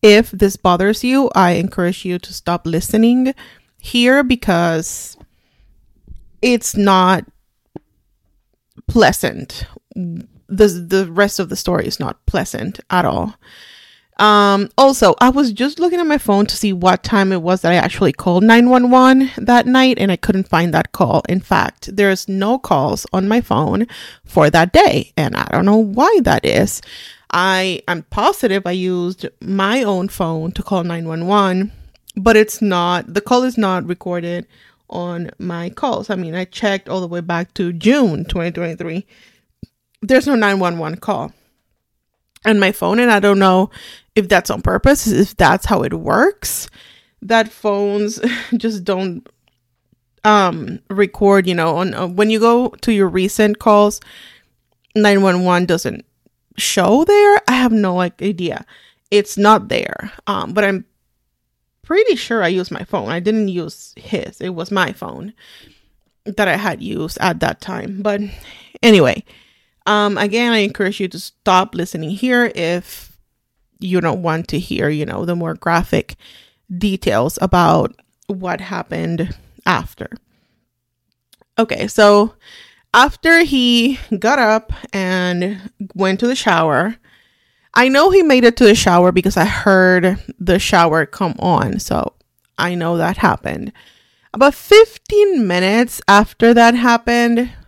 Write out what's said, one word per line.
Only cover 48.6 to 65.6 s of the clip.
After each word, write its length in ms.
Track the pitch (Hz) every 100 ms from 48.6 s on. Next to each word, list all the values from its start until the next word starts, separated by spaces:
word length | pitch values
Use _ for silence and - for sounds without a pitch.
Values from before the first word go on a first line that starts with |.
| 226 208
don't, 460 | 175 185 190 170 _ _ _ _ _ _ _ _ _ _
um, 560 | 214 208 185 170 131 185 _
record, 580 | 196 196 - 202 196 180
you 80 |
know, 220 | 175 165 156
on, 160 | 185
uh, 140 | - 180
when 240 | 180 214
you 100 | 220
go 280 | 233 240 247 -
to 120 | -
your 140 | 214 190
recent 500 | 175 185 - 214 208
calls, 420 | 226 208 208 208 - - - _ _ _ _ _ _
nine 260 | 214 208 196
one 240 | 196 180
one 220 | 180 175 180
doesn't 400 | 170 - 78 - _ _ _ _ -
show 480 | - - 185 240
there. 380 | 330 415 415 403 -
I 60 |
have 200 | 254 247
no, 220 | 220 196
like, 280 | 180 175 _
idea. 420 | 196 175 175 - - _ _ _ _
It's 260 | 208 208 -
not 320 | 208 214 -
there. 440 | 123 - - - - -
Um, 280 | 196 -
but 100 | 180
I'm 220 | 202 190 - _ _ _ _ _ _ _ _ _
pretty 340 | _ 359 480 277
sure 260 | - 233
I 60 | 175
used 220 | 180 190
my 140 | -
phone. 260 | 185 190 104
I 100 | 165
didn't 280 | 180 220 202
use 440 | 180 160 - - -
his. 420 | - 196 - -
It 140 | 180
was 160 | 170 185
my 240 | 202 170
phone 400 | - - 62 190 - - -